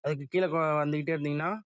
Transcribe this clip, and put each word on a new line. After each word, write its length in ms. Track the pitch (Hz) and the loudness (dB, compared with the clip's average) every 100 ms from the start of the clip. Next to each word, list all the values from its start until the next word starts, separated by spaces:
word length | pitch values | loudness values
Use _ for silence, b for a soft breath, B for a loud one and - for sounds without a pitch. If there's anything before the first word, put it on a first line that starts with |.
அதுக்கு 220 | 147 147 | -2 -4
கீழே 200 | 139 180 | -2 0
கொ-, 320 | 185 165 156 151 | 2 2 2 2
வந்துக்கிட்டே 380 | 147 151 147 | 2 0 -2
இருந்தீங்கன்னா 360 | 160 147 147 165 220 | -2 -2 -2 -2 -4